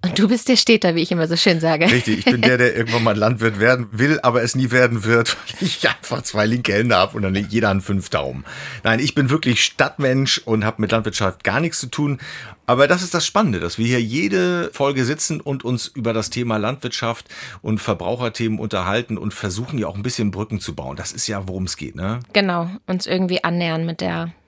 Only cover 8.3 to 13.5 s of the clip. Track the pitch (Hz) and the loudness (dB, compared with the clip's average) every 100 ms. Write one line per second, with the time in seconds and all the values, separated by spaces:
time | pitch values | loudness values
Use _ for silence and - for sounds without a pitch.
8.3 | 65 - - - - 113 113 143 - 135 | -8 -12 -14 -14 -4 0 0 0 0 2
9.3 | 151 127 120 - - 139 - 135 131 135 | 2 2 2 0 0 0 2 0 2 0
10.3 | - - 110 107 - 107 113 107 - 98 | -2 0 0 0 -2 0 0 0 -2 -2
11.3 | - - 110 165 - 127 - 147 135 - | 0 -2 0 -2 -4 -6 -4 -2 -4 -8
12.3 | - - - - 123 143 180 180 175 - | -14 -16 -12 0 4 6 4 0 -2 0
13.3 | 202 208 | 2 2